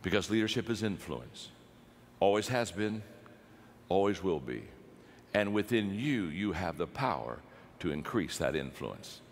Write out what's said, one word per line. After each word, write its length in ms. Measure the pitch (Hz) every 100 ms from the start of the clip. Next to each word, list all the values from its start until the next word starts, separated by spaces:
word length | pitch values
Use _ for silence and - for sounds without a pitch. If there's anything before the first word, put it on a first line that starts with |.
because 280 | 95 98 90
leadership 380 | 110 110 123 92
is 140 | 110
influence. 680 | 107 90 - 67 58 - - - - - - - - -
Always 300 | 98 104 104
has 240 | 123 117
been, 320 | 87 107 107 104 - - - - - - - -
always 320 | 92 98 98
will 200 | 92 78
be. 240 | 64 60 - - - - - - -
And 220 | 101 101
within 400 | 104 101 117 104
you, 300 | 98 143 131
you 280 | 90 78 104
have 240 | 82 90 76
the 120 | 85
power 500 | - 131 76 57 60 - - - -
to 140 | 87
increase 440 | 73 76 120 78 -
that 200 | 69 73
influence. 640 | 67 - 58 50 - - -